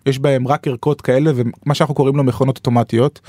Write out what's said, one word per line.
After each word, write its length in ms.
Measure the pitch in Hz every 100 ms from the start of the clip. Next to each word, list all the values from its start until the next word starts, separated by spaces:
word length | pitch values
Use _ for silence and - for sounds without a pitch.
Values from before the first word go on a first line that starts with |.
| 139
יש 120 | 131
בהם 300 | 143 135 127
רק 200 | 151 156
ערכות 320 | 120 151 143
כאלה, 300 | - 127 156
ומה 400 | 123 117 - -
שאנחנו 200 | 147 165
קוראים 220 | 151 135 143
לו 80 |
מכונות 320 | 131 - 135 127
אוטומטיות, 640 | - 120 117 113 139 -